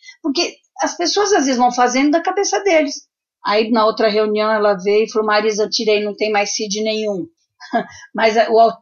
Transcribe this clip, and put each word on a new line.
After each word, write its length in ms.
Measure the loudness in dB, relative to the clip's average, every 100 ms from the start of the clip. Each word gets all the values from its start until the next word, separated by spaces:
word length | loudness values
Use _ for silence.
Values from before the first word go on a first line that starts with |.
| -20 -10
porque 320 | -6 -4 -4 -8 _ -6
as 160 | -6 -2
pessoas 360 | -2 0 2
às 140 | 2 2
vezes 120 | 2
vão 140 | 0
fazendo 400 | 2 0 2 2
da 100 | 2
cabeça 400 | 0 -2 -2 0
deles. 320 | 2 2 0 -6 -16 _ _ _
Aí 260 | -2 -2 0
na 140 | 2
outra 240 | 0 2 0
reunião 420 | 0 0 0 0
ela 240 | 0 0
veio 300 | 0 0 0
e 60 | 0
falou, 160 | -2 0
"Marisa, 420 | 0 0 -2 -2
tirei, 340 | -2 0 0
não 100 | -2
tem 160 | -4 -2
mais 240 | -2 -2
cid 280 | -4 -6 -4
nenhum." 440 | -2 -2 -4 -6 -8 _ _ _ -6
<laughs> 160 | -6 -6 -12 -14
Mas, 220 | -2 0 2
é, 120 | 2
o 100 | 4
au-, 180 | 4 2